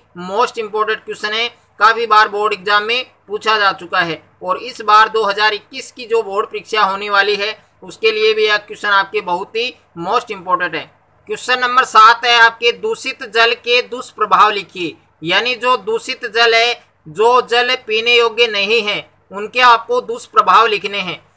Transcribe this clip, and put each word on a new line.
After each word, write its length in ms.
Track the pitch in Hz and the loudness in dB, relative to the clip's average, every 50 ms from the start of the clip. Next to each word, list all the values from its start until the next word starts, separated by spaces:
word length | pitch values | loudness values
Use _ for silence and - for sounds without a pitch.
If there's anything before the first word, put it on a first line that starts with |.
| _ _ - 170 | _ _ -16 -14
most 380 | 180 180 196 220 247 233 - 233 | -10 -6 -2 -2 -2 -2 -2 -8
important 460 | 214 202 202 214 214 208 220 214 - | -10 -6 -4 -4 -2 -2 -4 -6 -6
क्वेश्चन 280 | - 208 - - 214 | -12 -12 -8 -6 -4
है, 160 | 214 226 233 233 - _ _ _ _ - | -4 -4 -4 -4 -8 _ _ _ _ 2
काफ़ी 260 | 202 220 226 220 233 | 2 2 2 2 0
बार 220 | 214 214 214 214 214 | 4 4 4 4 4
बोर्ड 240 | 202 208 208 214 | 0 -2 -2 -2
एग्जाम 300 | 208 190 180 208 208 208 | -2 -2 -2 0 0 0
में 240 | 208 220 233 254 254 - _ _ _ - | 0 0 -2 -4 -4 -8 _ _ _ -10
पूछा 280 | 202 214 208 220 220 214 | -10 -4 -2 0 0 2
जा 140 | 202 196 | 2 0
चुका 280 | 180 - 175 165 190 185 | 0 -2 -8 -4 -2 -2
है 220 | 175 165 160 160 _ _ _ - | -2 -2 -4 -8 _ _ _ -10
और 160 | - 180 185 202 | -6 -4 -4 -4
इस 220 | - 254 - - | -6 -12 -8 -6
बार 280 | 220 208 208 214 220 220 | 0 4 4 4 4 4
दो 140 | 214 226 214 | 0 -2 0
हज़ार 300 | 202 202 208 214 214 208 | 0 0 0 0 0 -2
इक्कीस 360 | 208 - - 262 262 - - | -4 -10 -14 -14 -14 -14 -14
की 140 | - - 247 | -14 -14 -6
जो 160 | 202 226 226 | -2 -2 -2
बोर्ड 240 | 214 196 196 202 226 | -2 -2 -4 -4 -4
परीक्षा 360 | - - 208 180 - - 214 | -6 -8 -12 -10 -4 -2 0
होने 280 | 208 190 196 196 208 208 | 0 0 0 -4 -4 -2
वाली 240 | 202 196 196 208 208 | 0 0 2 2 0
है 140 | 196 202 214 208 - _ _ _ _ | -2 -4 -6 -6 -10 _ _ _ _
उसके 300 | 190 185 - - 220 220 | -20 -20 -8 -2 -2 0
लिए 200 | 220 214 214 220 214 | 0 2 2 2 2
भी 120 | 220 214 | 2 0
यह 100 | 214 208 208 | 0 0 -2
क्वेश्चन 300 | 208 - 208 - - 208 | -4 -8 -12 -6 -2 0
आपके 300 | 202 196 190 - 214 208 | 2 2 0 0 -4 -6
बहुत 340 | 190 180 175 175 202 - - | -4 -4 -4 -4 -6 -8 -6
ही 180 | 220 240 254 - _ _ _ - 170 | -6 -6 -6 -8 _ _ _ -14 -10
most 300 | 170 180 220 240 240 - | -4 -2 -2 -2 -2 -4
important 440 | 208 190 170 185 180 175 180 170 165 | -14 -10 -4 -2 -2 -2 -2 -4 -6
है। 100 | 151 131 - _ _ _ _ _ _ _ - | -8 -10 -12 _ _ _ _ _ _ _ -10
क्वेश्चन 300 | 214 - - 247 254 254 | -10 -8 -4 -4 -2 -2
नंबर 260 | 254 247 247 262 254 | -2 0 0 0 0
सात 400 | - - 277 - 226 233 233 - | 4 6 6 8 8 6 4 2
है 140 | 240 240 240 | 2 4 6
आपके, 340 | 233 226 226 - 240 240 | 4 4 2 2 0 0
दूषित 500 | 226 185 196 220 226 - - 262 247 - 262 | 0 0 -4 -6 -6 -6 -8 -10 -10 -10 -10
जल 300 | 214 190 226 226 240 240 | -4 0 2 2 2 0
के 280 | - - 233 240 247 | -2 -2 0 0 0
दुष्प्रभाव 680 | 214 190 233 254 247 - - - 214 202 190 180 202 208 | 0 -2 -8 -12 -12 -10 -6 -4 -2 2 4 4 4 4
लिखिए। 460 | 208 202 180 - - 185 175 151 - _ _ _ _ - 156 | 2 -2 -6 -8 -10 -8 -8 -8 -8 _ _ _ _ -10 -4
यानी 300 | 165 180 202 226 247 247 | -2 -2 0 0 -2 -4
जो 200 | 214 240 254 254 220 | -2 0 0 0 0
दूषित 480 | 185 214 226 220 - 262 262 - 254 | -2 -4 -6 -6 -6 -8 -10 -10 -8
जल 280 | 226 196 233 233 233 226 | -4 0 2 2 4 4
है, 180 | 226 233 240 233 - _ _ _ _ - | 2 2 0 -2 -6 _ _ _ _ -20
जो 340 | 160 151 170 220 240 247 247 | -12 -2 2 2 4 4 4
जल 320 | 208 185 226 240 247 247 254 254 - | 2 2 0 0 0 0 -2 -6 -4
पीने 300 | 214 214 220 226 240 240 | -4 -4 -2 0 2 2
योग्य 300 | 240 233 233 214 226 240 | 4 2 2 2 0 0
नहीं 360 | 226 214 202 196 202 233 233 | 0 0 -2 -2 0 0 0
है, 160 | 208 208 202 160 - _ _ _ _ - | 0 -2 -6 -8 -8 _ _ _ _ -16
उनके 280 | 185 196 208 208 - 247 | -12 -12 -10 -6 -2 2
आपको 380 | 254 247 233 226 - - 240 247 | 4 4 4 4 2 -2 -4 -4
दुष्प्रभाव 640 | 202 190 233 226 - - - 220 202 190 185 208 226 | -4 -6 -10 -12 -8 -4 0 0 2 4 6 4 4
लिखने 320 | 226 208 196 - 202 202 202 | 4 0 -2 -4 -6 -6 -6
हैं। 220 | 185 180 156 - _ _ _ | -6 -8 -10 -12 _ _ _